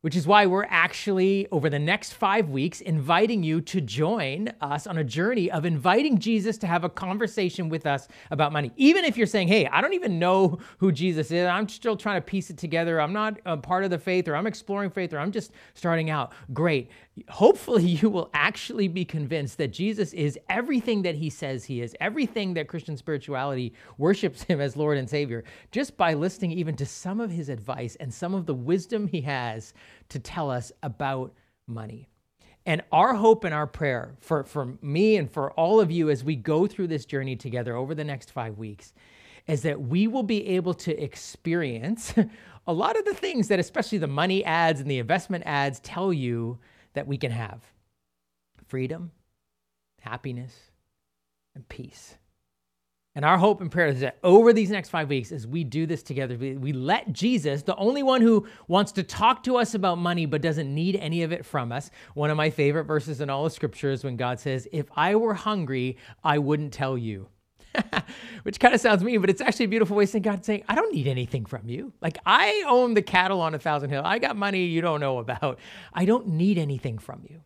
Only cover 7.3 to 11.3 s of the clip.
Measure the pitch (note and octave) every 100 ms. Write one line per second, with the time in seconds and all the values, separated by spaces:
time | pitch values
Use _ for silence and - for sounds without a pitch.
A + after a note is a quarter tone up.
7.3 | A3 F#3 - D#3+ D#3+ D#3 C#3 - - -
8.3 | D3 D3 D3+ C#3+ - C4+ F#4 E4+ A3+ G#3+
9.3 | G#3+ F3+ G#3+ D#3 D3+ C4+ F#4+ F4 F3 F3
10.3 | F#3+ F#3 F3 - - F#3+ C#3 F3+ D#3+ D3+